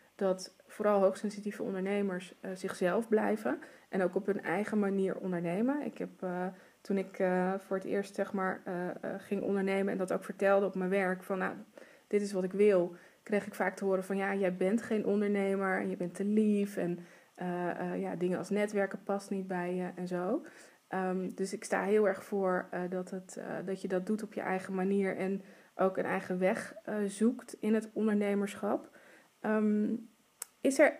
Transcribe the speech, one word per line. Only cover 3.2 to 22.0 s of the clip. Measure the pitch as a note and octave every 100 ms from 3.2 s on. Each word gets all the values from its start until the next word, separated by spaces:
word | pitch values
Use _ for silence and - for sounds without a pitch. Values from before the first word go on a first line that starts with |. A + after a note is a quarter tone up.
| G#3 G#3+ - E4+ - - -
en | F#3+
ook | F3+
op | F#3 G3
hun | G3
eigen | - F3 G#3 G#3+
manier | G3 G3 F#3+ -
ondernemen. | F#3+ F3 F3 F3+ A#3+ C#4+
Ik | B3+ -
heb, | F3+ -
eh, | F#3 F3+ F3+ F#3 - _
toen | - G3
ik, | F#3+ -
eh, | F#3 F#3 F3+ G3 -
voor | F#3+
het | F#3
eerst, | G3+ G3+
zeg | - G3
maar, | G3 F#3 -
eh, | - F3 F3+
eh, | - - G3
ging | - G3
ondernemen | - G3+ G3 G3 G3
en | F#3+
dat | F#3
ook | F3+
vertelde | - G3 G3 G3 G3
op |
mijn | F#3+ F#3
werk, | G3 F#3 F#3
van, | - F#3+
"Nou, | F#3 F3+ - - - - _
dit | G#3
is | G3+
wat | G3
ik | F#3
wil", | F#3+ G#3 F#3 E3+ F3 - _
kreeg | - G3+ G3+
ik |
vaak | - F#3+ F#3+
te |
horen | G3 F#3+
van, | F#3 G3
"Ja, | G3
jij | G3 F#3 F#3
bent | F#3 A3+
geen | - G#3+ G3+
ondernemer | G3+ G3+ G3+ G3 G3 F#3+ F#3+
en | G3
je | F#3+
bent | F3+
te | F3
lief | G3+ G#3+ G#3+ G#3 G3+ G3
en, | F3 F3 - - _
eh, | - F3+ F3 F3 - F3+
eh, | F3+
ja, | F#3+
dingen | F3+ F3+ F3+
als | F3+
netwerken | G3+ G#3 G#3 G3 G3
past | - G3+ -
niet | G3 F#3+
bij | F#3 F3
je" | F3+ F3+ F3+
en | F3+
zo. | F3+ F3+ C#4 - - - - _
Ehm, | F#3 F#3 F#3 F#3
dus | - F#3+
ik | G3+
sta | - F#3+
heel | F#3+ G#3+